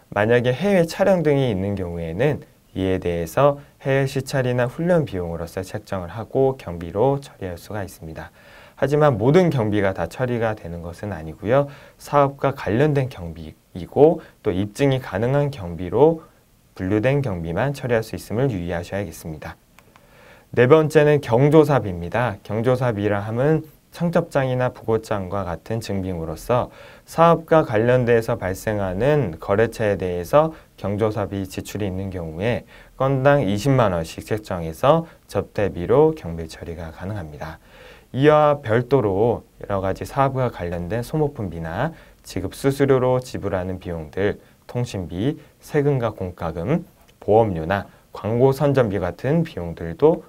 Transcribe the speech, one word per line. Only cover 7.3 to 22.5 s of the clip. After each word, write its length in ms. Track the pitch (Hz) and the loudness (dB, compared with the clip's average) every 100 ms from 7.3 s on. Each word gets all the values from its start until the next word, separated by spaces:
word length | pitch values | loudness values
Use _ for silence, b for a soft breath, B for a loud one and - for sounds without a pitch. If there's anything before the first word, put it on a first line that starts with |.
| - 92 85 | -12 -10 -10
수가 260 | - 107 | -10 -10
있습니다. 480 | 90 - 80 80 80 B B B B - | -10 -12 -14 -14 -14 B B B B -4
하지만 420 | 139 147 151 104 | 0 4 4 4
모든 320 | 120 175 175 | 4 4 4
경비가 440 | 131 107 104 98 | 2 0 0 0
다 120 | 95 85 | -2 -6
처리가 480 | - 127 120 113 | -4 -4 -2 -2
되는 300 | 107 82 85 | -4 -10 -10
것은 280 | 85 85 104 | -12 -10 -8
아니고요. 560 | 85 80 73 95 135 143 B B - | -8 -10 -8 0 0 0 B B -20
사업과 560 | - 143 139 139 139 | -2 2 2 0 -4
관련된 560 | 135 - 110 156 143 127 | -4 -2 2 2 2 -2
경비이고 1120 | - 85 80 78 - _ 92 85 120 151 175 B B | -6 -12 -12 -16 -18 _ -12 -4 2 2 2 B B
또 80 | 107 | -4
입증이 480 | 90 104 - 139 131 | -4 -4 -2 0 0
가능한 500 | 127 95 120 143 143 | -4 -4 -2 0 -2
경비로 800 | 98 87 82 90 104 156 165 B B _ _ _ - | -6 -10 -8 -4 2 4 2 B B _ _ _ -6
분류된 420 | 95 107 123 143 | -2 0 2 0
경비만 520 | 113 87 82 85 135 | -2 -4 -4 -2 -2
처리할 300 | 139 127 113 | -4 -2 -2
수 120 | 113 - | -2 -8
있음을 360 | - 104 139 | -6 -2 -2
유의하셔야겠습니다. 1040 | 98 85 87 87 95 87 82 82 76 82 - _ _ b b b b b b b | -2 -4 -6 -6 -6 -6 -10 -12 -12 -14 -16 _ _ b b b b b b b
네 160 | 113 123 | 4 8
번째는 520 | 160 151 156 147 147 | 8 6 6 6 4
경조사비입니다. 1160 | - 117 147 156 147 131 104 85 85 107 123 98 | 4 4 8 8 8 4 0 -4 -4 -2 -2 -4
경조사비라 760 | - | -6